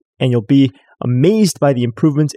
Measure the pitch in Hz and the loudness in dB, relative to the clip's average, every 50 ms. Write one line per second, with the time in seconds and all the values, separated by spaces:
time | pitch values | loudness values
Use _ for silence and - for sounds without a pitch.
0 | _ _ _ _ - 127 120 120 104 - 139 139 135 127 - _ _ _ _ _ | _ _ _ _ -4 -2 -2 -2 0 2 2 2 2 2 -2 _ _ _ _ _
1 | - 120 123 123 139 180 214 220 214 175 - - - 143 135 123 120 120 113 - | -6 -4 -2 0 2 2 2 2 0 0 0 -2 -2 0 0 0 -4 -6 -4 -2
2 | - 156 139 147 156 143 - | -2 0 0 0 -2 -2 -4